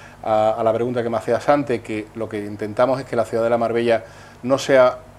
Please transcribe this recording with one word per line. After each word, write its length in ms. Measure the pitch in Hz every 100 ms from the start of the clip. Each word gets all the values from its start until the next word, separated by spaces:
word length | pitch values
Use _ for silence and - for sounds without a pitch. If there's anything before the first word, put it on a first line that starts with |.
| - -
a, 340 | - 110 107 113
a 60 |
la 80 | 113
pregunta 280 | 110 120 123
que 60 | 117
me 80 | 113
hacías 320 | - 113 -
antes, 320 | 147 135 117
que 280 | - 107 104 113
lo 120 | 107
que 160 | 107
intentamos 560 | 104 104 107 104 127 131
es 60 | 131
que 100 | 120
la 80 |
ciudad 200 | 107 113
de 60 | 113
la 60 | 117
Marbella 480 | 117 117 120 113 - - - -
no 160 | 123 135
sea 400 | - 135 127 - -